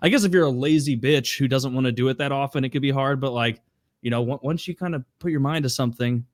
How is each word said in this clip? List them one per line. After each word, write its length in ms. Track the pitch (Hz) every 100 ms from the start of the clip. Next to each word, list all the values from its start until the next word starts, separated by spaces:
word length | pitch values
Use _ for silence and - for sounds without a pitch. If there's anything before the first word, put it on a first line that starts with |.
I 80 | 170
guess 160 | 262 202
if 80 |
you're 120 | 180 151
a 40 |
lazy 480 | 123 143 156 143 123
bitch 380 | 127 147 - -
who 100 | 135
doesn't 260 | 135 131
wanna 200 | 127 131
do 160 | 117 131
it 80 | 131
that 160 | 139
often, 320 | 139 139 147 131
it 40 |
could 120 | 143
be 100 | 139
hard. 300 | 135 135 139
But, 100 | 135
like, 300 | 120 117 110 _ _ _ _
you 80 | 120
know, 120 | 117 120
on-, 80 | 139
once 260 | 135 165 -
you 80 | 170
kinda 300 | 180 156 127 _
put 120 | 175
your 80 | 151
mind 240 | 139 160
to 60 | 135
something 560 | - 123 117 120 120 120